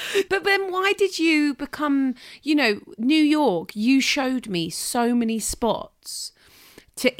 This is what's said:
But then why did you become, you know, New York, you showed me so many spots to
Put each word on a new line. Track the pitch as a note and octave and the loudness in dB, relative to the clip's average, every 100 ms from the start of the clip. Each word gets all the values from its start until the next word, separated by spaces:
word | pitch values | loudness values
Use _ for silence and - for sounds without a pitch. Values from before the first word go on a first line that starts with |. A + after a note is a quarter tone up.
| - G4+ F#4+ | -4 -2 0
But | F#4+ | -2
then | G4 G4 G4 | 0 0 0
why | F#4 G4 | -2 -2
did | G4+ F#4+ - | 0 0 0
you | E4 D4+ D4 | 2 2 0
become, | - C#4 - D4 C#4 C4 A#3+ - - | -2 -8 -4 0 2 0 -4 -14 -10
you | C#4+ | 0
know, | D4+ A#3+ G#3 - - | 2 2 0 -6 -4
New | B3 D#4 | 2 4
York, | D4 D4+ C4+ E3+ F#3 | 4 4 2 0 -4
you | G#3 A3+ C4+ | -2 2 4
showed | - D4 C4 B3+ A3+ | 2 0 -2 -4 -4
me | F3 E3 | -4 -4
so | - - B3 A#3+ | -6 -4 0 0
many | A#3+ A3+ A3+ | 2 0 -2
spots | - - A3+ - - _ - - - _ _ - - - _ - | -4 -2 -2 -2 -6 _ -14 -12 -12 _ _ -20 -20 -20 _ -2
to | B3 | -2